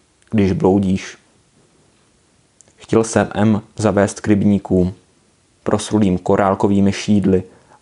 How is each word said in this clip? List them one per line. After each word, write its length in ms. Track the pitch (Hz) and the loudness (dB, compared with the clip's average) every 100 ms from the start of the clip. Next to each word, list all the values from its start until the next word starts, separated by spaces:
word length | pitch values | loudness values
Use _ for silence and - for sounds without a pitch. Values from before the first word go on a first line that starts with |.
| _ _ _ | _ _ _
když 220 | 113 95 | -2 0
bloudíš." 680 | 87 95 101 95 95 - - _ _ _ _ _ _ _ _ _ _ _ _ _ _ _ _ | 2 2 2 0 -4 -6 -18 _ _ _ _ _ _ _ _ _ _ _ _ _ _ _ _
Chtěl 280 | - 110 | -2 -2
jsem 240 | 110 104 92 | 0 -2 -2
M 280 | - 107 101 - - | 0 0 0 -4 -4
zavést 440 | 107 98 101 - | 0 2 0 -2
k 80 | - | -2
rybníkům, 680 | 101 101 98 - 92 90 104 _ _ _ _ _ _ - | 0 2 0 0 0 0 -4 _ _ _ _ _ _ -6
proslulým 500 | 107 - 107 101 90 | -4 -2 0 0 0
korálkovými 760 | - 98 98 95 104 101 98 | 0 0 2 0 0 2 0
šídly 500 | - - 104 95 92 - - _ _ | -2 0 0 2 0 -2 -16 _ _